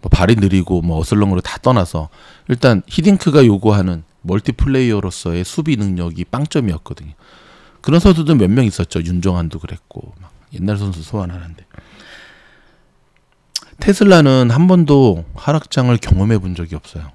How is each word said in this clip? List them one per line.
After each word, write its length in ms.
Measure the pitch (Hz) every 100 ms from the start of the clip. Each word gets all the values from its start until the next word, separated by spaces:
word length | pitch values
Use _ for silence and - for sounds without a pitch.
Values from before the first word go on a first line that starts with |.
뭐 80 | -
발이 260 | - 92
느리고 460 | 113 98 95 85 90
뭐 160 | 85 80
어슬렁으로 420 | 78 104 101 92
다 160 | - -
떠나서 460 | 131 120 85 82 78 _ - - -
일단 360 | 123 131 101 -
히딩크가 580 | - 170 196 - 143 120
요구하는 560 | 101 107 101 92 82 - _
멀티플레이어로서의 1200 | 85 90 - 117 139 135 123 104 92 - 87 85
수비 340 | 90 - 156 123
능력이 480 | 101 90 85 82
빵점이었거든요. 880 | 87 123 151 156 110 78 - - 76 - _ - _ _ _ _
그런 180 | - 165
선수도 360 | 196 165 156
몇 160 | 147 92
명 140 | 120
있었죠. 360 | 117 - 90 -
윤종환도 560 | 85 90 92 90 82 80
그랬고 540 | - 87 _ - - -
막 100 | 90 _ _
옛날 240 | - 95 101
선수 240 | 101 87
소환하는데. 640 | 78 107 90 87 82 82 _ - _ - - - - _ _ _ _ _ _ _ _ _ _ _ _ - - -
테슬라는 720 | - 196 202 175 143 131 120
한 160 | 123 180
번도 580 | 180 151 143 127 82 80
하락장을 600 | - - 151 - - 123 117
경험해 400 | - 92 101 110
본 160 | 92
적이 220 | 85 85
없어요. 360 | 82 - 85 73